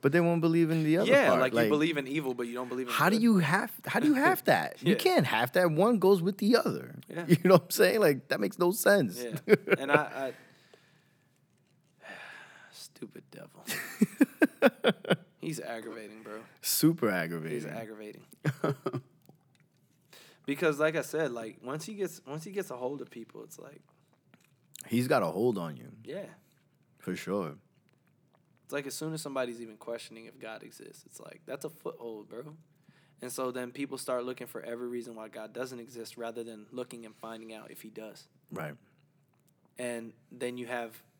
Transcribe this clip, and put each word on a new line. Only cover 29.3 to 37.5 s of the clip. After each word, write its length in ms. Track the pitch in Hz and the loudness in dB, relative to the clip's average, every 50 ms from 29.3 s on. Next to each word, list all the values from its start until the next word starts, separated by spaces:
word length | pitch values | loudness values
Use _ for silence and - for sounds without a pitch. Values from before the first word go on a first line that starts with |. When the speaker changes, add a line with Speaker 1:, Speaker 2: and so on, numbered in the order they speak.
| 135 135 127 123 117 117 | -4 -4 -4 -4 -6 -12
Speaker 2:
even 160 | 120 113 107 | -14 -16 -16
questioning 480 | 107 - - 117 113 - - 113 113 113 | -16 -12 -10 -10 -10 -10 -16 -18 -20 -20
if 120 | 113 - 135 | -20 -20 -16
God 220 | 113 110 110 - | -16 -14 -14 -14
exists, 440 | - - - - - - - - _ | -16 -20 -20 -20 -20 -20 -20 -20 _
it's 160 | - - - | -20 -20 -20
like, 180 | - - - - _ | -20 -20 -20 -20 _
that's 180 | - 131 139 - | -14 -12 -10 -10
a 60 | - | -12
foothold, 580 | - - _ 180 - - 117 117 110 107 104 | -14 -10 _ -12 -12 -10 -12 -12 -12 -12 -14
bro. 260 | - - 113 143 151 156 160 _ _ _ _ _ _ _ _ _ _ _ _ | -16 -16 -16 -16 -16 -18 -20 _ _ _ _ _ _ _ _ _ _ _ _
And 100 | - 127 | -14 -12
so 180 | 123 - 131 127 | -8 -6 -6 -6
then 220 | 123 127 123 123 | -4 -6 -10 -10
people 260 | 123 135 143 135 135 | -8 -10 -10 -10 -10
start 280 | 127 - - 127 123 120 | -10 -6 -4 -4 -4 -4
looking 200 | 127 127 - 123 | -6 -10 -10 -12
for 160 | 120 - 117 | -14 -14 -14
every 280 | - - 117 120 123 120 | -10 -10 -10 -8 -8 -8
reason 260 | 123 120 117 120 117 | -8 -8 -10 -10 -14
why 140 | 110 110 110 | -16 -16 -16
God 240 | - 113 110 107 104 | -14 -16 -16 -14 -10
doesn't 260 | 120 131 127 127 120 | -10 -10 -10 -10 -14
exist 380 | 117 113 123 117 113 107 - | -16 -16 -14 -16 -14 -14 -12
rather 260 | 120 117 117 113 120 117 | -10 -10 -8 -8 -10 -10
than 220 | 113 113 107 107 104 123 | -12 -14 -16 -18 _ -12
looking 320 | 123 123 123 - 117 117 | -12 -10 -10 -12 -18 -18
and 100 | 107 107 | -18 -18
finding 380 | _ - 110 113 110 113 113 | _ -14 -14 -14 -14 -14 -16